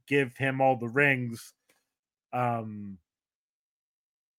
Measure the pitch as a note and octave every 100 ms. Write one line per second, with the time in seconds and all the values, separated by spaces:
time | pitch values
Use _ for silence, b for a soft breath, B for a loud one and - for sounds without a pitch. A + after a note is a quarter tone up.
0 | - C#3+ C3 - C3+ C3+ C3+ B2 A#2 B2+
1 | C#3+ C3 B2 A#2 - _ _ _ _ _
2 | _ _ _ B2 B2 A#2 A2 G#2 G2+ F#2+
3 | _ _ _ _ _ _ _ _ _ _
4 | _ _ _